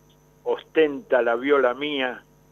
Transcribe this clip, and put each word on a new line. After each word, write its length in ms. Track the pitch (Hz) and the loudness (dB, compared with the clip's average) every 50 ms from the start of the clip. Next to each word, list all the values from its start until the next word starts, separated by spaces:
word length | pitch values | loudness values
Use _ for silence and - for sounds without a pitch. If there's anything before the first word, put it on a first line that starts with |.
| _ _ _ _ _ _ _ _ - | _ _ _ _ _ _ _ _ -6
ostenta 800 | 123 117 - - - - 160 160 151 143 135 113 - 135 123 120 | -6 -6 -6 -6 -4 0 2 2 2 0 -4 -4 -2 0 0 2
la 120 | 120 117 | 0 0
viola 380 | 120 127 143 143 139 131 123 123 | -2 0 2 2 2 2 2 0
mía 480 | 131 147 151 147 139 131 127 117 101 - _ _ _ _ _ | -2 -4 -6 -4 -4 -4 -4 -6 -10 -14 _ _ _ _ _